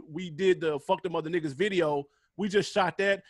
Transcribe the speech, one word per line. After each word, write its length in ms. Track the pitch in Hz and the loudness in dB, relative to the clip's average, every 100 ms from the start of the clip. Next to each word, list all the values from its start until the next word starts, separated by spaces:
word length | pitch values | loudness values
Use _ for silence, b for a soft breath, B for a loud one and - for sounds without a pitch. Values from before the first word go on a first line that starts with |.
| - | -12
we 220 | 156 180 | -12 -10
did 320 | 151 190 165 | 0 2 4
the 180 | 160 143 | 0 -2
Fuck 240 | - 185 | 0 -2
Them 140 | 180 165 | 0 -4
Other 120 | 156 | -2
Niggas 240 | 175 156 | -4 -4
video 520 | 135 208 185 156 143 143 _ _ - | -2 0 2 2 0 -4 _ _ -6
we 100 | 202 | 0
just 240 | 196 - | 0 2
shot 260 | 202 175 180 | 2 0 2
that, 240 | 196 196 | 0 0